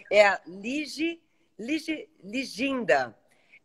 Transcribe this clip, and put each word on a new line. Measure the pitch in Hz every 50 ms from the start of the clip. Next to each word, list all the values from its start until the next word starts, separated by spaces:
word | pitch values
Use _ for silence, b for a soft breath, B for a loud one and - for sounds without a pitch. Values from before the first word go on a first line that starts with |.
| B B
é | 190 208 208
a | 202 185 - -
Ligi-, | 160 180 202 196 240 269 302 302 247 226 262 320 339 339 330 _ _ _ _ _ _ _
Ligi-, | - 214 247 311 302 - - 311 294 - _ _ _
Liginda. | - 196 214 269 254 - - 185 269 269 269 247 226 165 151 135 127 117 - _ _ b b b b b b b